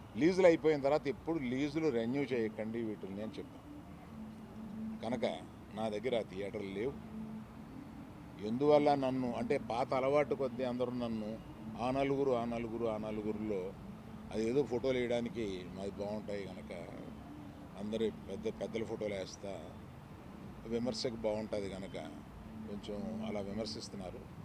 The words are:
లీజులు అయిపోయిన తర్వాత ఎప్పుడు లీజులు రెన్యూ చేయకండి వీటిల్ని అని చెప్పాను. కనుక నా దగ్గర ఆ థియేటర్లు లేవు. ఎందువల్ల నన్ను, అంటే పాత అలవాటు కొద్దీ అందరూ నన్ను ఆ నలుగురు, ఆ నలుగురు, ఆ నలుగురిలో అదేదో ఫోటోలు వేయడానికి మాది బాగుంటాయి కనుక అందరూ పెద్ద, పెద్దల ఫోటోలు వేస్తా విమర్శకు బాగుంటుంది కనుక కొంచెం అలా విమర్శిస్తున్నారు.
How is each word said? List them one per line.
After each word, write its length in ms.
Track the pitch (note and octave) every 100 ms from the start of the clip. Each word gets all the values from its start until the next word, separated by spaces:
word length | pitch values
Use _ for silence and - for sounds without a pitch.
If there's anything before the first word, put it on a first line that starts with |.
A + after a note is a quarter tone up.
| - G#2
లీజులు 300 | D#3 F#3 F#3
అయిపోయిన 340 | D#3+ D3+ D3
తర్వాత 260 | C3+ D3+ C#3+
ఎప్పుడు 320 | A2 D3+ E3
లీజులు 500 | B2 C3 D3 D3+ D#3
రెన్యూ 320 | A#2 A2+ C#3
చేయకండి 580 | C3+ B2+ A2 A2 A2 A#2
వీటిల్ని 420 | A2 G2 G2 G2
అని 80 | G#2+ G2+
చెప్పాను. 440 | F#2 - - - - - - - - - - - - A2 A2 A2
కనుక 240 | A2+ A#2+ A2 E2+ F2+ - - G#2
నా 140 | A2
దగ్గర 300 | G#2 A#2+ A#2+
ఆ 20 |
థియేటర్లు 480 | G2+ F#2 G2 G#2 G2
లేవు. 460 | G2 B2 - - - - - - - - - - - - - - -
ఎందువల్ల 600 | G#2 A#2+ D3 D3+ D3 C#3+
నన్ను, 380 | C3 C3 B2
అంటే 240 | A2+ A#2 C#3
పాత 360 | A2+ A#2 C3
అలవాటు 420 | C3+ C3 D3 C3+ C3+
కొద్దీ 280 | C3 A#2
అందరూ 280 | B2+ B2 B2
నన్ను 480 | B2 A#2+ A2+ G#2+ A2 - - A2 G#2+
ఆ 100 | B2
నలుగురు, 400 | C3+ C#3 C#3 C3+
ఆ 140 | A#2+ A#2
నలుగురు, 400 | A#2 A#2 A2+ A#2
ఆ 120 | G#2+
నలుగురిలో 760 | A2 G#2+ G#2 G#2 G#2+ G2 F#2 G2 - - - - -
అదేదో 320 | G2+ A2+ C3+
ఫోటోలు 340 | A#2 A#2+ C3+ B2+
వేయడానికి 680 | A#2+ A#2+ A#2+ G2 G#2+ F#2 F2+
మాది 180 | F#2 G2
బాగుంటాయి 540 | F#2 G2+ G#2+ F#2+ G2+ F#2+
కనుక 260 | F#2 - F2+ F2 - - - - - - - - F#2
అందరూ 320 | G#2 A2 A2 - -
పెద్ద, 320 | G2 G#2 -
పెద్దల 220 | G2 A2
ఫోటోలు 300 | G#2 A2 G#2+
వేస్తా 580 | G2 F#2 - G2 F2+ D#2 - - - - - - - - - A2+
విమర్శకు 480 | A#2 A#2+ A2 C3+ A2+
బాగుంటుంది 540 | A2 G#2+ G#2+ G#2 G2
కనుక 260 | F#2+ F#2+ E2+ D#2+ - - - - - G#2+
కొంచెం 580 | G2+ - G#2 G#2+ G#2+ A2
అలా 140 | G#2
విమర్శిస్తున్నారు. 800 | G2 G2+ G#2+ A2+ - G2+ F2+ G2+ - -